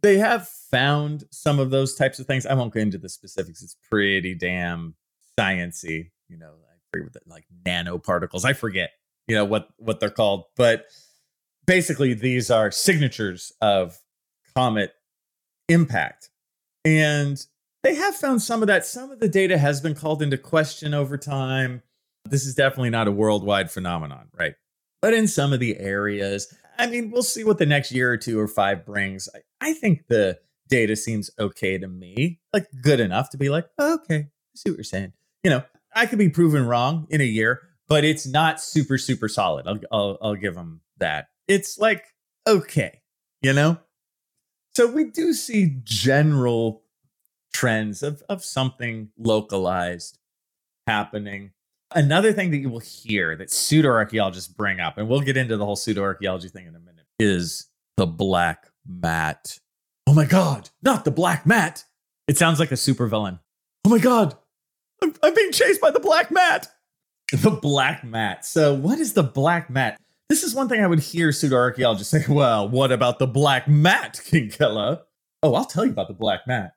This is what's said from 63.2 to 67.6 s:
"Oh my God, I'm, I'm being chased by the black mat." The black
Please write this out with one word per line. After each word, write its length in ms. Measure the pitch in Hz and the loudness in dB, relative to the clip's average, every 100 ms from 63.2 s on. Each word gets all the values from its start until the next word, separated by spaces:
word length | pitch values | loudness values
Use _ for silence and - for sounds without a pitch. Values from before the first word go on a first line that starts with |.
| 101 87 _ _ _ _ | -4 -8 _ _ _ _
"Oh 60 | 196 | 4
my 80 | 233 | 6
God, 380 | 247 240 185 - _ _ _ _ _ _ | 6 4 2 -2 _ _ _ _ _ _
I'm, 140 | 339 - | -4 2
I'm 120 | 302 | 2
being 180 | 339 381 | 4 2
chased 280 | - 453 370 | 2 2 4
by 120 | 311 | 4
the 80 | 277 | 2
black 320 | 392 320 - | 4 2 4
mat." 340 | 349 359 - - _ _ _ _ _ - | 4 4 2 -4 _ _ _ _ _ -4
The 220 | - 214 | 2 2
black 500 | 165 | 2